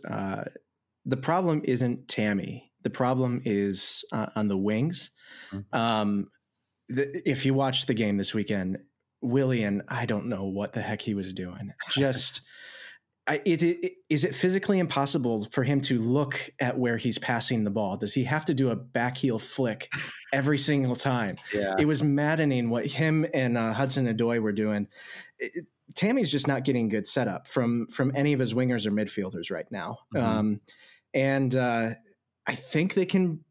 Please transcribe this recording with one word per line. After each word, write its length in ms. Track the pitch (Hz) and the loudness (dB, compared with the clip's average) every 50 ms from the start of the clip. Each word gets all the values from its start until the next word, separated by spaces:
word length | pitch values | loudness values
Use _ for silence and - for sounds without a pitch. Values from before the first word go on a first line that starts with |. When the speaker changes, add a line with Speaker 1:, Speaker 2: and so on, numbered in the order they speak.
| - - | -8 -8
Speaker 1:
uh, 340 | 107 104 98 95 98 104 - - - - _ _ _ _ _ _ _ _ - | -6 -4 -4 -4 -4 -6 -6 -10 -12 -16 _ _ _ _ _ _ _ _ -4
the 100 | 139 131 | -4 -4
problem 460 | 131 131 156 165 185 185 170 156 151 - | -2 0 0 2 2 2 2 2 2 2
isn't 460 | - 127 120 127 120 120 - - - | 0 2 2 2 0 0 -2 -4 -6
Tammy. 640 | - - 107 104 101 98 87 98 107 120 - _ _ _ | -2 0 0 2 2 0 -2 -4 -8 -10 -12 _ _ _
The 80 | - 110 | -6 -6
problem 520 | 101 - 127 123 131 127 131 123 120 123 131 | -2 0 0 2 2 2 0 0 0 -2 0
is, 580 | 117 101 101 101 101 95 95 - - - - - - | 0 2 2 2 0 0 -2 -2 -4 -4 -6 -6 -6
uh, 160 | - 113 110 - - | -4 -4 -4 -2 -2
on 140 | 107 107 101 | -2 0 0
the 80 | 98 | 0
wings. 540 | 95 95 104 107 110 135 165 180 - - - _ _ - - - - - - | 0 0 0 0 0 0 -2 -2 -6 -10 -12 _ _ -20 -20 -20 -20 -16 -12
Speaker 2:
Mm-hmm. 260 | 98 101 101 - - | -10 -10 -10 -4 -2
Speaker 1:
Um, 540 | 120 113 117 113 107 104 101 101 101 98 - _ _ _ _ _ _ _ _ _ _ _ - | 0 2 2 2 2 2 2 0 0 -2 -4 _ _ _ _ _ _ _ _ _ _ _ -6
the, 400 | 127 131 139 139 139 - - - | -2 -2 -2 -2 -4 -4 -2 0
if 160 | 131 - - | 0 2 2
you 80 | 139 135 | 2 2
watch 320 | 135 139 131 131 - - | 2 2 2 0 -2 0
the 80 | - 120 | 0 0
game 240 | 110 113 104 101 | 0 2 2 2
this 160 | 98 95 - - | 0 0 0 -2
weekend, 460 | 110 101 - 107 98 92 92 95 - - _ _ _ _ _ _ - | -2 -2 0 -2 -2 -2 -2 -4 -6 -8 _ _ _ _ _ _ -6
Willian, 600 | - 120 120 139 135 131 127 117 107 101 101 101 - | -4 0 2 2 2 2 2 2 2 2 0 -2 -2
I 180 | - 127 120 117 | -4 -6 -4 -2
don't 200 | 113 110 101 - | -2 -2 -2 -2
know 200 | - 110 95 98 | -4 -4 -4 -4
what 280 | 98 95 101 104 - - | -4 -4 -4 -4 -4 -4
the 80 | 113 | -4
heck 200 | 101 - 107 104 | -4 -4 -4 -4
he 120 | - 113 104 | -4 -4 -2
was 200 | 98 92 92 92 | -2 -4 -6 -8
doing. 400 | 92 92 87 90 98 101 98 - - | -8 -8 -8 -8 -10 -12 -12 -12 -12
Speaker 2:
<laughs> 100 | - - | -8 -4
Speaker 1:
Just, 500 | - 131 139 135 123 127 - - - - - - - - - - - - - - - - _ _ _ _ - - | 2 2 2 2 2 0 -2 -2 -4 -6 -12 -12 -20 -20 -20 -20 -18 -18 -18 -20 -20 -20 _ _ _ _ -4 -2
I, 120 | 151 - - | -2 0 2
it, 180 | 202 165 156 | 2 4 4
it, 320 | 170 170 175 - - 180 - _ _ - | 4 2 2 0 -2 -6 -6 _ _ 0
is 140 | 156 143 135 | 0 2 2
it 100 | - - | 0 0
physically 460 | - - 185 185 196 - - 202 185 | 2 2 2 2 2 2 4 4 4
impossible 640 | 175 - - 139 139 139 - 156 123 120 117 107 104 - | 4 2 2 0 2 2 2 0 2 2 0 0 -2 -2
for 140 | - 139 123 | 0 0 2
him 160 | 131 143 139 | 4 2 2
to 180 | 131 - 131 117 | 2 2 0 2
look 500 | 110 117 123 143 143 139 - - - - - - | 2 2 2 2 2 0 -2 -6 -8 -8 -6 -2
at 180 | 139 123 123 127 | -2 -2 0 0
where 160 | 123 120 117 | 0 0 0
he's 220 | 110 - 120 110 | 0 0 -2 -2
passing 480 | - - - 123 113 - - 127 113 107 | -2 0 0 0 0 0 0 0 0 0
the 40 | 104 | 0
ball? 280 | 101 113 104 95 98 | 0 0 0 -2 -2
Does 160 | 104 110 101 - | -2 -2 -2 0
he 100 | 139 120 | 0 0
have 220 | 131 151 156 156 | 0 0 -2 0
to 80 | - 151 | 0 0
do 160 | 127 135 123 | 2 2 0
a 60 | 113 | 0
back 400 | 98 - - - 127 120 123 127 | -2 -6 -4 -2 0 0 0 -2
heel 200 | - - 131 110 | 0 0 0 0
flick 540 | 110 - - - - 131 117 107 - - - - 135 - - - - - - | -2 -4 -6 -4 -2 -2 -2 -2 -4 -8 -10 -10 -10 -10 -10 -12 -14 -8 -4
every 260 | - 139 135 147 151 | -2 0 2 2 2
single 380 | 131 - 160 147 139 131 127 123 | 2 2 2 2 2 2 0 0
time? 400 | 123 - 143 123 120 110 98 87 - - - 104 | 0 0 0 2 2 0 -2 -4 -8 -10 -4 -2
Speaker 2:
Yeah. 220 | 104 101 95 95 | -2 0 0 2
Speaker 1:
It 60 | 139 147 | 2 4
was 180 | 151 156 131 | 4 4 2
maddening 680 | 151 147 139 143 147 151 160 160 156 147 131 123 120 113 | 2 2 2 4 2 2 2 2 2 2 2 2 2 0
what 160 | 117 117 - | 0 0 -2
him 400 | 143 - 135 160 156 156 156 156 - - | -2 -2 0 2 2 4 2 2 2 0
and, 240 | 139 131 123 120 | 0 2 2 2
uh, 160 | 117 113 113 110 | 2 0 0 0
Hudson-Odoi 680 | 117 139 135 131 139 127 113 110 110 117 117 120 117 | 0 0 0 2 0 0 0 2 2 2 2 2 2
were 120 | 107 107 101 | 2 0 0
doing. 340 | 107 107 107 104 104 101 - - - - - - - - - _ - | 0 0 0 0 0 -2 -4 -8 -20 -18 -16 -16 -16 -18 -18 _ -10
It, 260 | 123 120 - 170 - _ _ _ _ - - | -10 -8 -8 -10 -12 _ _ _ _ -10 -4
Tammy's 380 | - 185 214 254 277 214 135 | 0 2 2 4 2 2 2
just 160 | 139 139 139 | 2 2 2
not 160 | 151 139 127 135 | 2 0 2 2
getting 240 | 143 123 120 113 | 2 2 2 2
good 180 | 107 107 104 95 | 2 0 0 -2
setup 440 | - - 135 120 110 90 - - - | 0 0 0 0 0 -2 -6 -8 -4
from, 380 | - 135 120 117 120 117 117 | 0 0 2 2 2 0 -2
from 260 | - - - 127 139 135 | -4 -2 -2 0 0 2
any 160 | 143 139 147 | 2 2 2
of 80 | 143 127 | 2 2
his 140 | 131 117 113 | 2 0 2
wingers 320 | 127 127 127 123 113 101 | 0 2 2 0 0 0
or 60 | 107 | 0
midfielders 600 | 101 107 107 101 - 104 95 92 98 85 85 - | 0 0 0 -2 -2 -6 -6 -6 -6 -8 -8 -6
right 180 | 98 80 - - | -6 -6 -8 -8
now. 280 | 117 95 82 - 120 - _ - - | -8 -8 -8 -8 -10 -12 _ -6 -2
Speaker 2:
Mm-hmm. 100 | 147 120 | 0 0
Speaker 1:
Um, 360 | 113 110 110 107 107 104 104 _ - - - - - - _ _ _ - | 2 2 2 2 0 0 -2 _ -16 -20 -20 -20 -20 -20 _ _ _ 0
and, 400 | 135 135 135 135 135 135 123 131 | 2 2 2 2 2 2 2 2
uh, 360 | 131 123 123 117 117 113 113 113 - _ _ _ _ _ _ _ _ - | 2 2 2 2 0 0 -2 -4 -8 _ _ _ _ _ _ _ _ -8
I 100 | - 127 | -8 -8
think 380 | - - - - 151 170 190 - | -8 -8 -2 0 0 0 2 2
they 120 | 196 180 | 0 0
can 360 | 180 - 190 185 175 156 156 - _ | 2 4 2 4 2 0 -4 -10 _